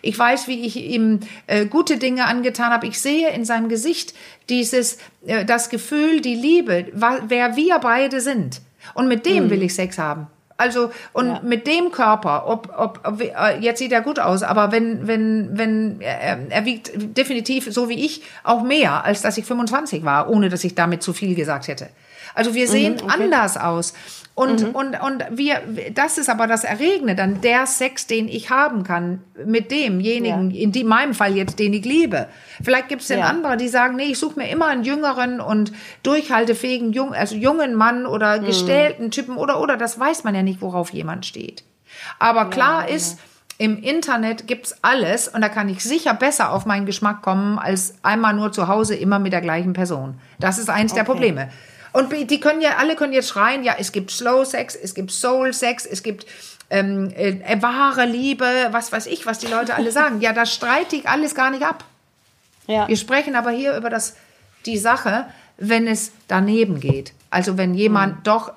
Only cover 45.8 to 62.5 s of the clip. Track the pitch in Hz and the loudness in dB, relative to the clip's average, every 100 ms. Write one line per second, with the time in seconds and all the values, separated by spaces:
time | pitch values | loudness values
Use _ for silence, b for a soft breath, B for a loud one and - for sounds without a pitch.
45.8 | 220 320 285 220 269 294 175 196 214 202 | -2 0 0 2 2 2 0 0 0 -2
46.8 | 202 190 208 208 - 190 202 208 - 190 | -2 -2 -2 -2 0 0 0 0 0 -2
47.8 | - - - 220 220 208 208 208 180 208 | -2 -2 0 2 2 2 0 0 0 2
48.8 | 214 202 185 202 196 180 165 165 180 180 | 2 0 2 2 2 0 0 0 0 0
49.8 | 175 151 135 127 B - 185 190 220 208 | -2 -4 -6 -12 B -4 -2 0 0 0
50.8 | 220 214 220 262 240 143 131 B B B | 2 0 0 2 2 0 -6 B B B
51.8 | B 254 269 302 254 294 294 311 311 - | B 0 0 -2 -2 2 2 2 2 2
52.8 | 302 311 285 262 262 202 220 269 247 - | 0 0 0 0 0 2 2 2 0 -2
53.8 | 190 202 190 - 240 254 269 262 - - | -2 -6 -6 -4 2 2 2 -2 -6 -10
54.8 | 196 196 190 - 247 254 262 254 247 240 | -10 -8 -6 -2 0 2 0 0 -2 -2
55.8 | - 190 220 196 B B B B - 196 | -6 -8 -6 -8 B B B B -2 0
56.8 | 196 196 196 - 196 190 - 214 233 254 | 0 0 -4 -2 -2 0 -2 0 2 2
57.8 | 277 254 240 233 269 277 254 254 240 226 | 2 4 2 0 -2 0 2 2 2 -2
58.8 | 233 226 - 339 233 220 233 226 240 - | -4 -6 -6 -6 -4 -6 -4 -2 0 -2
59.8 | 233 277 302 214 226 220 233 - 240 277 | 0 2 2 2 0 2 0 -2 0 0
60.8 | 359 311 - 285 302 294 262 269 294 320 | 0 -2 0 0 0 0 0 0 -4 -4
61.8 | - _ _ _ _ _ _ | -12 _ _ _ _ _ _